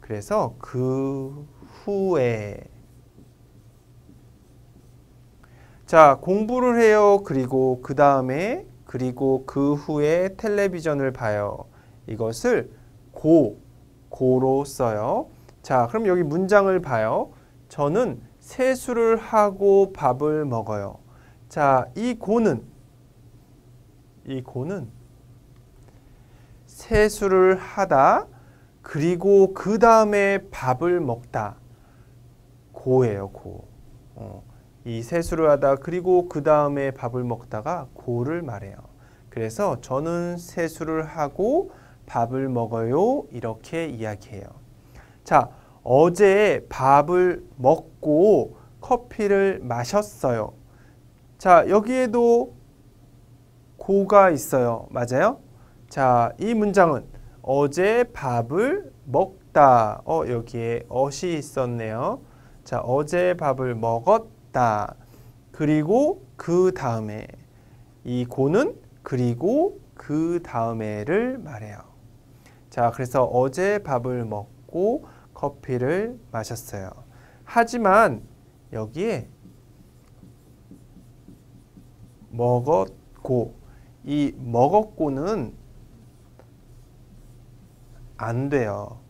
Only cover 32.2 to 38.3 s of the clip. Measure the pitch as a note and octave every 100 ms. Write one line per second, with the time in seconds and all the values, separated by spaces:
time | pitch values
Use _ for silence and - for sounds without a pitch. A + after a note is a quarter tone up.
32.2 | - _ _ - _ - C3 C3 B2 G2+
33.2 | G2 - G2 F#2 - - - - - -
34.2 | G#2+ G2 - - - _ A#2+ A2+ A#2 E3+
35.2 | E3+ E3 D#3+ C#3 C#3 C#3 D3+ F3+ F3+ F3+
36.2 | F3 D#3 D3 D3+ D3 C#3+ C#3 B2+ B2 B2
37.2 | B2 A#2 - A2 A#2+ F3 C#3 - - A#2+
38.2 | C3